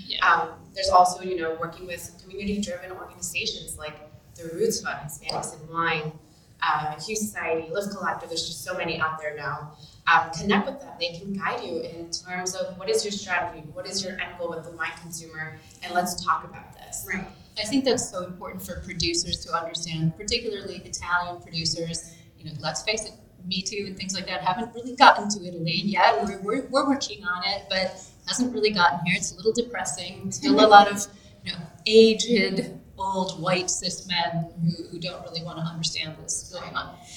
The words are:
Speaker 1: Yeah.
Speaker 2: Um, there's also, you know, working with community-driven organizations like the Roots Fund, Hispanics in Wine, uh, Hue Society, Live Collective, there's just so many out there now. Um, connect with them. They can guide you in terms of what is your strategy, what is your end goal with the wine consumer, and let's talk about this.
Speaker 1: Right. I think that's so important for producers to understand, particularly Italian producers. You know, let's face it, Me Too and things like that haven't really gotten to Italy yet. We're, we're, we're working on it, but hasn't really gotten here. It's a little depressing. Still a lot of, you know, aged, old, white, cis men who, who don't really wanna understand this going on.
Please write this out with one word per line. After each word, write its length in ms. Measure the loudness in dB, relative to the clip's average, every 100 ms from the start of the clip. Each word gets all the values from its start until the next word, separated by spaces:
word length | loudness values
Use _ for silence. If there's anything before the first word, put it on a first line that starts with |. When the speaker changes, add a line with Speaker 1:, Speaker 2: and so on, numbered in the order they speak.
| -8
Speaker 1:
Yeah. 200 | 2 4
Speaker 2:
Um, 240 | 4 2 -6 -14
there's 160 | -4 6
also, 340 | 8 8 6
you 140 | -4 -2
know, 200 | -2 -2
working 280 | -4 -8 -10
with 280 | -10 -12 -18
community-driven 680 | -14 -8 -4 -2 -2 -6 -8
organizations 880 | -12 -12 -8 -6 -4 -4 -6 -10 -10
like 180 | -10 -12 -18 -20 -20 -14
the 140 | -10 0
Roots 260 | 0 0
Fund, 160 | -4 -8
Hispanics 600 | -8 -12 -6 -6 -6 -10
in 140 | -10
Wine, 380 | -2 0 0 -2 -8 -20 -20 -20 -6
uh, 340 | 0 0 0 -6
Hue 160 | -6 -4
Society, 520 | -4 -4 -2 -2 0
Live 180 | -4 -4
Collective, 380 | -4 -4 -4 -4
there's 180 | -6 -6
just 160 | -6
so 120 | -6 -4
many 240 | -2 0
out 200 | 0 -2
there 160 | -6 -6
now. 380 | -6 -6 -8 -16 -20 -8 4
Um, 200 | 4 4
connect 340 | -2 2 2 2
with 140 | -4
them. 140 | -12 -6
They 180 | -6 -6
can 140 | -6
guide 280 | -4 -2 -2
you 180 | -4 -6
in 280 | -6 -10 -8
terms 460 | -10 -6 -6 -4 -4
of 220 | -6 -6
what 120 | 0
is 140 | 0
your 80 | 0
strategy, 560 | -4 -2 -2 -2 -6 -14
what 120 | -12 -6
is 180 | -6
your 100 | -6
end 240 | -6 -8 -6
goal 100 | -6
with 140 | -6
the 80 | -10
wine 200 | -8 -8 -8
consumer, 580 | -12 -14 -12 -10 -10 -12 -18 -14
and 100 | -2
let's 300 | 0 0 -2
talk 220 | 0 0 -2
about 280 | -16 -18
this. 320 | -20 -14 -12 -6
Speaker 1:
Right. 140 | -6 -6 -14 -18 -8
I 60 | 0
think 180 | 2
that's 260 | 4 2 0
so 140 | -6
important 400 | -8 -10 -10 -10
for 160 | -10 -10
producers 600 | -8 -4 -2 0 -2 -6 -4
to 80 |
understand, 600 | -4 -4 -8 -6 0 0 0
particularly 640 | -2 -2 -2 -6 -8 -10 -10
Italian 560 | -10 0 0 0 -8
producers. 720 | -8 -4 -2 -2 -4 -6 -10 -18 -20 -18
You 80 | -14
know, 60 | -8
let's 200 | -6 -4
face 220 | -2 -2 -4
it, 80 | -14 -20 -16 -6
Me 160 | -6
Too 220 | -4 -4 -6
and 100 | -8
things 180 | -6 -6
like 120 | -4
that 140 | -2
haven't 320 | 0 0 -2
really 220 | -6 -8 8
gotten 340 | 10 10 2
to 160 | -4 -6
Italy 360 | -4 -2 0
yet. 400 | 0 4 6 6
We're, 160 | 2 -4
we're, 280 | -2 -2 0
we're 200 | 0 2
working 380 | 0 -2 -8 -6
on 180 | -4 -2
it, 200 | -4 -2
but 320 | -2 -2 -4 -16 -16 -6
hasn't 260 | -2 0
really 180 | 2 2
gotten 340 | 6 4 4 0
here. 100 | 0
It's 160 | 0
a 20 | -2
little 180 | 0
depressing. 800 | 0 -2 -4 -6 -4 -8 -6 -8
Still 280 | -2 4 8
a 80 | 12
lot 240 | 12 12
of, 140 | 4 -6 -10 -20 -18
you 80 | -12
know, 80 | -10 -10 -8 6
aged, 840 | 10 10 8 2 4 4 0 -4 -6 -18 -6
old, 400 | -2 0 -2 -2
white, 300 | 0 0 0
cis 380 | -4 -4 -8 -4
men 420 | -2 0 -2 -4 0
who, 280 | 0 0 -6
who 100 | -8
don't 220 | -8 -8
really 200 | -10 -10
wanna 180 | -10 -6
understand 560 | -6 -4 -6 -4 -8 -8
this 300 | -8 -8 -8
going 240 | -12 -8 -8
on. 220 | -8 -12 -18